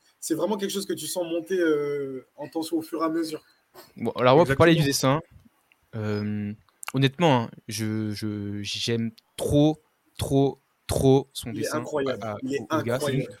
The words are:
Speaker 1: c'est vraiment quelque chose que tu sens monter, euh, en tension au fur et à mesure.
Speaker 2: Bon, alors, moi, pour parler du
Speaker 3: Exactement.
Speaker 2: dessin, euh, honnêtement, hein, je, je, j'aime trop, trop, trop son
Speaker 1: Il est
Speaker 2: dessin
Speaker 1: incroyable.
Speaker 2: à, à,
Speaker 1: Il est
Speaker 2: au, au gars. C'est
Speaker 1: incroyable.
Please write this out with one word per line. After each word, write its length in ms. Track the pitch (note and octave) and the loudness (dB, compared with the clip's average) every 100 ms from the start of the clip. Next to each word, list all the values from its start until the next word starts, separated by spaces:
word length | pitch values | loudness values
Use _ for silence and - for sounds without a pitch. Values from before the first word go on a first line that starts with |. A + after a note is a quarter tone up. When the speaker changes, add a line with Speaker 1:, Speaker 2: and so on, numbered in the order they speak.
| _ _ | _ _
Speaker 1:
c'est 140 | - | -6
vraiment 240 | D#3+ F3+ G#3 | -2 -2 -2
quelque 120 | G3 | -4
chose 140 | G3 - | -4 -6
que 60 | |
tu 140 | E3 D3 | -8 -6
sens 180 | F#3 | -6
monter, 340 | E3+ E3+ E3 F#3 | -4 -6 -2 0
euh, 680 | E3 D3 C#3+ C#3+ C#3 C3 - - | 2 2 0 -4 -6 -10 -14 -14
en 100 | C#3+ | -10
tension 280 | E3 D#3 E3 | -6 -4 -4
au 60 | |
fur 180 | D#3 D#3+ | -4 -2
et 40 | D#3+ | -2
à 20 | |
mesure. 340 | D#3+ D#3 D3+ - _ _ - - - | 0 -4 -6 -14 _ _ -20 -20 -8
Speaker 2:
Bon, 140 | A2+ | -6
alors, 240 | - B2 C#3 | 2 6 6
moi, 80 | |
pour 100 | E3+ C#3 | 6 6
parler 180 | E3 | 6
du 80 | D#3+ C#3+ | 6 4
Speaker 3:
Exactement. 340 | C3+ C3 D3 - - _ _ _ _ _ | 2 2 0 -2 -16 _ _ _ _ _
Speaker 2:
dessin, 60 | A2+ | -6
euh, 520 | G#2 G#2 G#2 G#2 G#2 G#2+ _ _ - | -4 -2 -2 -4 -6 -8 _ _ -6
honnêtement, 500 | C3+ C3+ C#3 E3+ B2+ | 0 2 4 4 4
hein, 60 | A#2 - - | 0 -10 -10
je, 420 | G#2+ G#2+ A2 G#2+ | -6 -2 -2 -4
je, 480 | G#2 G#2+ G#2 G2+ G#2 | -4 -6 -4 -6 -6
j'aime 500 | G2+ - - A#2 A2+ - _ - | -6 -4 -2 -2 -2 -6 _ -8
trop, 440 | - C#3+ D3+ D#3 _ _ _ - | 0 4 4 2 _ _ _ -10
trop, 420 | - C#3 C#3 - _ _ - | 0 2 2 0 _ _ -6
trop 420 | - C#3 C3+ - | 2 6 6 4
son 180 | - A#2+ | -6 -8
Speaker 1:
Il 60 | A2 | -6
est 40 | |
Speaker 2:
dessin 160 | - D3+ | -4 -6
Speaker 1:
incroyable. 440 | - D3+ C3+ A2 | -4 -2 -2 -4
Speaker 2:
à, 100 | A2+ | -6
à, 40 | G#2 | -6
Speaker 1:
Il 120 | C3 | -4
est 60 | C#3 | -6
Speaker 2:
au, 40 | |
au 180 | A#2 D#3 | -2 -2
gars. 160 | A2+ B2+ | 0 -2
C'est 60 | C#3+ | 0
Speaker 1:
incroyable. 320 | C3+ - - | -2 -4 -8